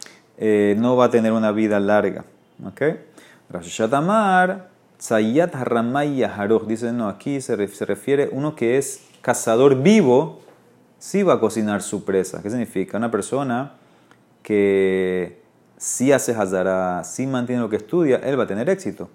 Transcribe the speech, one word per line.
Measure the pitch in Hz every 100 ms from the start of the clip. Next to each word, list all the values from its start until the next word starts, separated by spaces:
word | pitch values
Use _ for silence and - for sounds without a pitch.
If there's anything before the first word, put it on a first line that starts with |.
| - - _ -
eh, | 110 104 101 104
no | 120 127
va | 120
a |
tener | 120 113
una | 113 110
vida | 104 110 104
larga. | 101 104 101 - - _ _ -
¿Ok? | 98 95 143 - - - - - -
Rosh | 90 87 -
Hashanah | 110 139
Amar, | 165 220 202 185 180 196 - _ _ _
Tzayat | - 113 110 131 175
Haramai | 147 123 120 117 135 147 139
Yaharoch. | 107 104 101 110 107
Dice, | 110 117
no, | 120 107
aquí | 98 - 143
se | 131 110
ref-, | 98
se | -
refiere | 107 101 - 139 139
uno | 131 147
que | 151 117 131
es | 139 - _ _
cazador | - 120 - 113 139 131
vivo, | 147 220 147 123 160 - - - _ _ _ _
sí | - 196
va | 190
a | 120
cocinar | 110 113 107 104
su | - 104
presa. | 95 95 90 82
¿Qué | 95
significa? | 120 110 92 92 101
Una | 117
persona | 110 95 131 139 120 143 - _ _ _ _ _ _
que | - 104 101 98 95 95 92 92 87 - _ _ _ -
sí | - - 127
hace | 135 127
Hazara, | 113 98 92 92 92 92 90
sí | 85 - 131
mantiene | 131 120 123
lo | 113
que | 104
estudia, | - 170 160 120
él | - 135
va |
a | 104
tener | 101 135
éxito. | - 107 - -